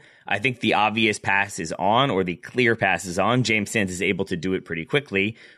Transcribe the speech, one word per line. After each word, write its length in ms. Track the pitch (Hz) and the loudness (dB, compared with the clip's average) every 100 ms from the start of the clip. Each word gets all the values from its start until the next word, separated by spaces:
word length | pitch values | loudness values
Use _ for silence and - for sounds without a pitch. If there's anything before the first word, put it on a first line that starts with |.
| - _ - | -10 _ -6
I 120 | 101 | -2
think 200 | 131 127 | -2 -2
the 140 | 110 | 0
obvious 440 | 87 107 110 110 101 | 2 2 2 0 0
pass 400 | - 98 101 - | 0 0 0 -4
is 140 | 82 | -8
on, 380 | - 95 113 139 | -2 2 2 2
or 120 | 95 | 0
the 120 | 90 87 | -2 -4
clear 400 | - - 120 113 | -6 0 2 2
pass 300 | 98 87 92 | 2 0 -2
is 120 | 87 | 0
on, 260 | 98 127 | 2 2
James 260 | 113 110 98 | 2 0 0
Sands 200 | 117 95 | 0 0
is 100 | 90 | 0
able 240 | 95 92 95 | -2 0 -2
to 100 | 90 | -4
do 160 | 92 | -2
it 100 | 92 | -4
pretty 200 | - 82 | -4 -10
quickly. 520 | 80 147 - 98 101 - - | -4 -4 -2 -2 -2 -4 -16